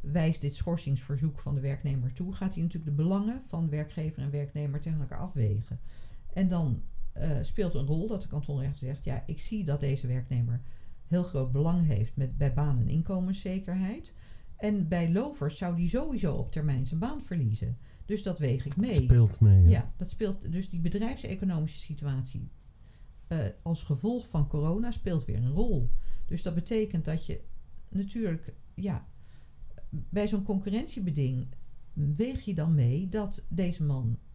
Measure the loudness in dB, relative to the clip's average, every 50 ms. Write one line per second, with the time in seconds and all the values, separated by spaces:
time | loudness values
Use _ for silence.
0 | -4 0 0 2 2 2 0 0 -2 -4 -4 -4 -2 -2 -2 -2 0 -2 -2 -2
1 | -2 -4 -2 0 0 -2 -2 -4 -4 -4 -4 -2 -2 -2 -4 -2 -2 -2 -2 0
2 | -2 -2 -4 -4 -6 -6 -4 -4 -4 -4 -2 -2 -2 -2 -2 -4 -4 -2 0 2
3 | 2 2 2 2 0 -2 -4 -4 -8 -8 -4 -2 -2 -2 -2 -2 -4 -6 -6 -6
4 | -6 -6 -4 -4 -6 -4 -4 -4 -4 -4 -4 -4 -4 -2 -4 -4 -4 -2 -2 -2
5 | -2 -2 -4 -6 -6 -4 0 0 2 2 2 -2 -4 -6 -8 -8 -8 -10 -10 -10
6 | -10 -10 -10 -10 -8 -6 0 2 2 2 2 2 2 0 0 -2 -2 -4 -2 -2
7 | -2 -2 -2 -2 0 0 0 0 0 0 0 0 0 2 2 0 2 2 0 0
8 | 0 -2 -4 -4 -4 -4 -4 -4 -4 -2 -2 -2 -2 -4 -4 -4 -6 -6 -6 -4
9 | -4 -4 -4 -4 -4 -6 -6 -4 -4 -4 -4 -4 -2 -2 -2 0 0 0 0 0
10 | 0 -2 -2 -2 -2 -2 0 0 0 0 0 -2 -4 -6 -8 -8 -10 -10 -10 -12
11 | -4 0 0 0 0 0 -2 -2 0 0 2 2 2 4 4 4 4 4 4 2
12 | 0 0 0 -2 -2 -2 0 2 2 2 4 2 2 4 4 4 4 2 2 2
13 | 0 0 0 -2 0 -2 -2 -4 -4 -4 -4 -4 -4 -4 -2 -2 -2 -2 -4 -6
14 | -10 -14 -16 -18 -16 -16 -16 -14 -14 -14 -12 -4 -2 0 0 0 0 0 0 0
15 | 2 2 2 2 0 -2 -4 -4 -4 -4 -4 -4 -4 -2 0 0 0 2 2 0
16 | 0 0 -2 0 0 0 2 0 -2 -2 -2 -2 0 0 0 0 0 0 0 -2
17 | -2 -2 -4 -4 -6 -4 -2 0 0 0 0 0 -2 -4 -4 -6 -10 -18 -18 -18
18 | -8 -6 -6 -4 -2 -4 -2 -2 0 0 0 0 -2 -4 0 0 0 4 4 4
19 | 8 8 10 10 10 8 8 8 10 12 12 12 12 12 10 10 4 -2 -4 -4
20 | -4 -4 -2 -2 0 -2 -2 -2 -2 -4 -4 -4 -4 -2 -2 0 0 2 2 2
21 | 0 -2 -2 -4 -6 -6 -6 -2 -2 0 0 0 -2 -2 -4 -8 -10 -10 -8 -6
22 | -4 -2 -2 -2 -4 -4 -6 -8 -8 -8 -12 -16 -20 -20 -20 -20 -20 -20 -20 -20
23 | -20 -20 -18 -18 -10 -6 -4 -2 -2 -2 -6 -6 -4 -4 -4 -4 0 -2 -2 0
24 | 0 0 -2 -2 -4 -2 0 0 2 2 2 0 0 2 2 2 0 0 0 -2
25 | -2 0 -2 -2 -2 0 -2 0 0 2 4 4 4 4 4 4 6 6 6 6
26 | 6 4 2 2 2 0 0 -2 -2 -2 -2 -2 -2 0 0 0 0 0 -2 -2
27 | -2 0 -2 -2 -2 -4 -6 -6 -6 -8 -8 -8 -10 -10 -12 -12 -12 -4 -4 -4
28 | -4 -2 -4 -2 -2 -2 -2 -4 -6 -10 -14 -14 -18 -16 -10 -6 -4 -4 -4 -4
29 | -6 -10 -16 -16 -16 -16 -16 -18 -18 -18 -16 -12 -12 -12 -10 -8 -8 -6 -6 -6
30 | -6 -2 -2 0 0 2 0 0 0 0 -2 -2 0 -2 -2 -2 -2 -4 -6 -4
31 | -2 -2 0 0 0 0 0 -2 -4 -4 -8 -10 -10 -10 -10 -12 -12 -10 -4 -2
32 | 0 0 0 0 0 -2 -2 -4 -4 -4 -2 0 2 2 4 4 4 4 2 0
33 | -2 -2 -2 -2 -2 -2 -4 -6 -4 -4 -2 0 0 0 0 0 0 0 0 0
34 | 0 0 -2 -2 -4 -14